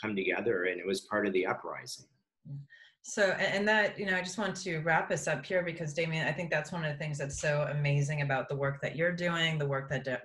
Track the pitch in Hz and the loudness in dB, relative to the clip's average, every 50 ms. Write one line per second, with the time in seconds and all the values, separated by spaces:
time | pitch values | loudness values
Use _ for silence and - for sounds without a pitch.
0 | - 110 104 98 92 90 87 90 104 - - 90 90 92 90 87 87 95 98 98 | -6 -4 -2 0 0 0 0 0 2 0 0 2 0 0 -2 -2 -2 -2 -2 -4
1 | - - 104 104 101 101 95 92 90 95 117 - - 85 73 65 64 64 - - | -2 -2 0 0 2 2 2 2 2 0 -2 -4 -6 -10 -10 -10 -10 -12 -14 -14
2 | - _ _ _ _ _ _ _ - - 143 139 143 - - - - - _ _ | -16 _ _ _ _ _ _ _ -16 -12 -12 -12 -12 -14 -20 -20 -20 -20 _ _
3 | - - - 220 202 190 170 139 185 208 170 196 202 208 214 214 208 196 - - | -14 -6 0 2 4 4 4 2 0 0 2 2 4 4 4 4 4 2 0 -2
4 | 202 196 185 185 180 185 - - 208 190 180 - - 190 165 156 156 165 160 165 | -2 0 0 0 0 -2 -4 -2 -2 -2 -2 -4 -4 -4 -2 0 2 4 4 4
5 | 202 - 190 156 - 170 156 143 - - 190 180 175 170 165 - 165 151 147 170 | 4 2 0 0 0 0 -2 -2 -2 0 0 0 0 0 -2 -4 -6 -4 -2 -2
6 | 165 160 160 160 147 131 151 - 175 160 165 151 151 - 185 175 156 151 147 143 | -2 0 0 0 0 0 0 -2 -2 0 0 0 0 -2 -4 -4 -2 -2 -4 -4
7 | 160 151 147 143 143 139 - - - 156 147 147 147 139 147 147 147 143 143 143 | -4 -4 -4 -4 -4 -4 -4 -2 0 2 2 2 2 0 0 0 2 4 4 4
8 | 143 143 156 147 143 139 135 131 120 - 143 135 139 139 139 139 - - - 147 | 4 2 2 0 0 2 0 0 0 -2 -2 0 0 0 0 -2 -4 -4 0 2
9 | 165 175 175 170 175 175 170 165 165 165 160 151 147 139 139 135 135 139 143 127 | 2 2 2 2 0 0 2 2 2 2 2 2 0 0 0 0 -2 -2 -2 -2
10 | 131 135 127 - - | -2 -2 -4 -4 -4